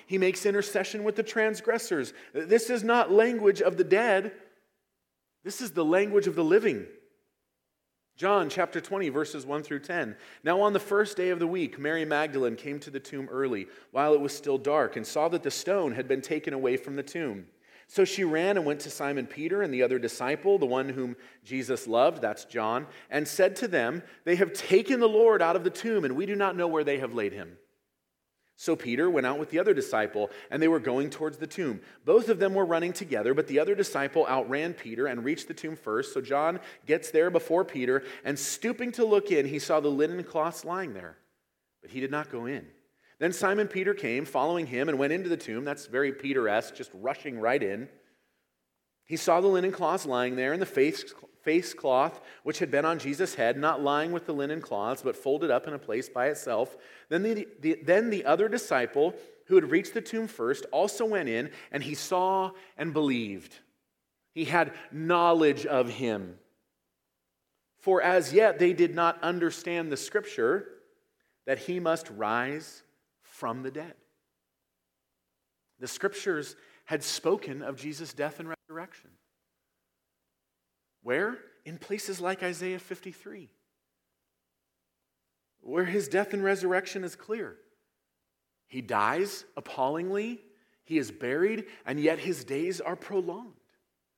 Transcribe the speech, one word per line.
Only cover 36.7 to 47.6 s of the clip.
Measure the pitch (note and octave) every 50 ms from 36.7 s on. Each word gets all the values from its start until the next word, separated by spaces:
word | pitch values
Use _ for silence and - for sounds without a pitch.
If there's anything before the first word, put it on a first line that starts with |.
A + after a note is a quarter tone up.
| - - _
gets | - D3+ E3+ - -
there | - D#3 E3 F3+
before | F3 E3 - - E3 F3+ F#3
Peter, | F3 - C3 B2+ B2 C3 C3+ - - - - -
and | C3+ D3
stooping | C#3 - - - - - A#3 A#3+ A#3 B3 A#3+
to | A#3 B3 A3+
look | A3 G#3 G3+ G3+ G#3
in, | F3 D3 C#3
he | C3+ D3+
saw | C#3+ - - D#3+ D#3
the | D3 D3
linen | C#3 C#3 D3+ D#3+ F3 F3+ E3+
cloths | - - D#3+ D#3 E3+ E3 - -
lying | D#3+ F3+ F#3+ F#3 C#3+ G2+
there, | F#2 F2 E2 - _ _ _ _ _ _ _ _ _ _ _ _ _
but | - -
he | B2 C3
did | C3+ C3+
not | C#3+ D3+ D3+ D3
go | C3 A#2 A#2
in. | B2+ C#3+ A2+ - - - _ _ _ _ _ _ _ _
Then | _ D3+ F3+ F3
Simon | - G3+ F#3+ G3+ G#3+ G#3+
Peter | - - F#3+ F#3+ G3+ G3+
came, | - D3 A2+ A#2 C3+ D#3+
following | - - F3 C#3 D#3+ F3 F3 D#3+
him, | B2 B2+ B2 B2+ D#3+
and | D3 C3
went | C#3 C#3+ D#3+
into | F#3 F#3 F3
the | E3+
tomb." | E3+ - A#2+ A2 A#2+ C#3+
That's | C#3+ C#3+ - -
very | - A#2 C3+ C#3+ C#3
Peter-esque, | C3+ C#3 C#3+ C#3 C3+ C3 A2+ G#2 G#2 A2+ - - -
just | - B2 - -
rushing | F#2 G#2+ C3 D3 - - D3 B2 A2
right | G#2+ A#2 C3 D3